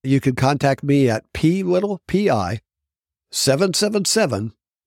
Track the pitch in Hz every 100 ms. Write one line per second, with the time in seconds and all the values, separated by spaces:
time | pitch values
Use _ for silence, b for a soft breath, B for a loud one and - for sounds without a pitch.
0 | 131 135 135 123 131 143 143 135 143 143
1 | 127 110 - - 160 190 180 180 202 190
2 | - 185 208 117 90 110 - _ _ _
3 | _ _ _ - - 139 190 165 208 214
4 | - 220 185 101 110 - _ _